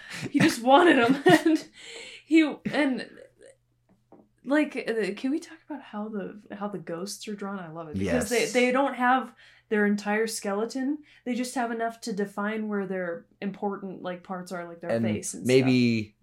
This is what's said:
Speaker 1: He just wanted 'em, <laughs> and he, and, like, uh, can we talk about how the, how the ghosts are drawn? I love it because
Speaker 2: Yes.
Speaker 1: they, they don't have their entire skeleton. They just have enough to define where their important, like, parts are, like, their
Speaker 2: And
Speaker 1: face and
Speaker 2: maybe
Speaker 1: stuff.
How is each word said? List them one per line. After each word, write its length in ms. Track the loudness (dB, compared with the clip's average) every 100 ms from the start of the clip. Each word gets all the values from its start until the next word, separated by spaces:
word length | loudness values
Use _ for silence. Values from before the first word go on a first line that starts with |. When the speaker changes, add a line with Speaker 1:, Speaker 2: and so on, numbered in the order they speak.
| -16 -10 -4
Speaker 1:
He 100 | 2
just 200 | 2 2
wanted 380 | 6 8 8 6
'em, 240 | 6 4
<laughs> 220 | 6 6 6
and 200 | 0 -2 -16 -18 -16 -16 -20 _
he, 280 | 4 4 0 -4
and, 340 | 0 0 0 -6 -14 -20 _ -20 _ _ _ _ _ _ -20 _ _
like, 320 | -2 0 0 -4
uh, 380 | -4 -2 -2 -2
can 160 | -4
we 80 | -4
talk 200 | -6 -18 _
about 120 | -14
how 260 | -12 -10 -8
the, 300 | -8 -8 -12 -16 -10
how 120 | -8
the 120 | -8
ghosts 480 | -8 -8 -8 -10 -12
are 60 | -10
drawn? 240 | -8 -10
I 120 | -10
love 160 | -12 -10
it 80 | -6
because 320 | -2 -2 0
Speaker 2:
Yes. 200 | 0 0
Speaker 1:
they, 140 | 2 2
they 60 |
don't 240 | 2 0 0
have 360 | 2 2 0 -12 -20 _ _
their 160 | 2 2
entire 420 | 2 0 -2 -2
skeleton. 680 | -4 -4 -2 -4 -4 -4 -4 -8 -12 -6
They 80 | -4
just 200 | -4 -4
have 160 | -4
enough 300 | -2 -4 -4
to 100 | -6
define 560 | -4 -4 -4 -4 -4 -4
where 180 | -4 -2
their 380 | -4 -4 -6 -12 _
important, 640 | -8 -4 -4 -4 -8 -10
like, 200 | -8 -10
parts 280 | -10 -10 -8
are, 160 | -10 -10
like, 140 | -10
their 80 | -4
Speaker 2:
And 160 | 0 0
Speaker 1:
face 280 | -2 -4 -6
and 100 | 4
Speaker 2:
maybe 560 | 4 6 4 4 2
Speaker 1:
stuff. 100 | -4 _